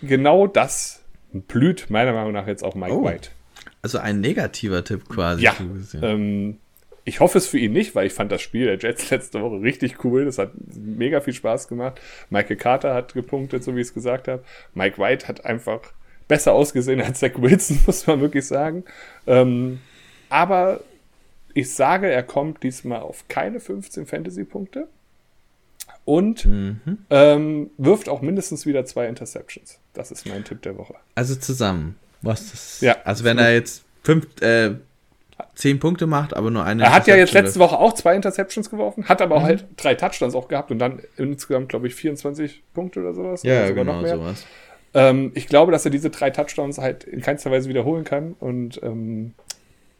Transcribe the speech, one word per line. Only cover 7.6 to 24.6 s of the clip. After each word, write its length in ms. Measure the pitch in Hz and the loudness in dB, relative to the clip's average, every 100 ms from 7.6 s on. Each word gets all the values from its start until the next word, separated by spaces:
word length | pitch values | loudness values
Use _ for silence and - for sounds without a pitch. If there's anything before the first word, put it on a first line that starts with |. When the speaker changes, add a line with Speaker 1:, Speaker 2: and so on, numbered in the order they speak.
| 110 | 0
Speaker 1:
nicht, 220 | 143 220 104 | 0 0 0
weil 120 | 95 | -2
ich 60 | |
fand 180 | - 104 | -2 -4
das 100 | 101 | -4
Spiel 240 | - 117 120 | -4 -2 -2
der 120 | 95 | 0
Jets 320 | 113 - - | -4 -6 -4
<laughs> 20 | |
letzte 300 | 131 - 110 | -4 -4 -6
Woche 200 | 113 98 | -6 -2
richtig 420 | 113 - 123 - 123 | -2 -2 -4 -4 -2
cool. 180 | 127 143 | 0 0
Das 120 | - | -4
hat 140 | 101 - - - | -6 -8 -20 -16
mega 440 | 107 110 127 151 | -12 -6 -2 -2
viel 120 | 139 | -4
Spaß 340 | 127 110 120 - | -4 -4 -4 -6
gemacht. 320 | 120 127 - - - - | -8 -8 -10 -18 -20 -4
Michael 260 | 101 - 98 | -2 -2 -2
Carter 380 | 120 135 143 | 0 2 0
hat 200 | 123 123 | -2 -4
gepunktet, 480 | 127 120 139 135 131 | -8 -6 -6 -4 -6
so 120 | 135 123 | -4 -4
wie 60 | |
ich 60 | 120 | -6
es 60 | |
gesagt 340 | 120 123 127 131 | -6 -4 -4 -4
habe. 140 | 127 - - - | -8 -10 -20 -14
Mike 240 | - 190 101 | -4 -2 0
White 260 | 95 - - | 0 0 -4
hat 160 | - - | -10 -6
einfach 340 | 117 - 110 - - - - - | -6 -6 -8 -10 -20 -20 -12 0
besser 240 | 151 - | 2 4
ausgesehen 480 | 113 147 127 123 131 | 4 4 0 0 0
als 180 | 123 127 | -2 -2
Zach 120 | 131 - | -2 2
Wilson, 440 | 123 190 - 139 | 4 4 4 6
<laughs> 40 | - | 6
muss 220 | - - | 4 0
man 140 | 143 | 2
wirklich 240 | 147 143 135 | 0 -2 -2
sagen. 380 | 139 156 170 - - - - - | -2 -2 -6 -12 -20 -20 -8 2
Ähm, 520 | 127 127 123 127 127 - _ _ _ - | 4 4 2 -4 -8 -16 _ _ _ -2
aber 500 | 147 180 185 185 - - _ _ _ _ - - | 2 2 2 0 -2 -8 _ _ _ _ -20 -8
ich 200 | 139 123 | -4 -4
sage, 360 | - 135 190 196 | 0 2 2 2
er 140 | 127 | 0
kommt 400 | 123 143 156 151 | -2 -2 -4 -4
diesmal 380 | 131 127 123 113 | -8 -8 -8 -8
auf 240 | 82 - - | -10 -14 -10
keine 320 | - 190 240 | -6 -6 -6
fünfzehn 460 | - 202 196 - 147 | -10 -12 -12 -14 -10
Fantasy-Punkte 800 | 151 175 180 190 202 | -10 -8 -10 -10 -10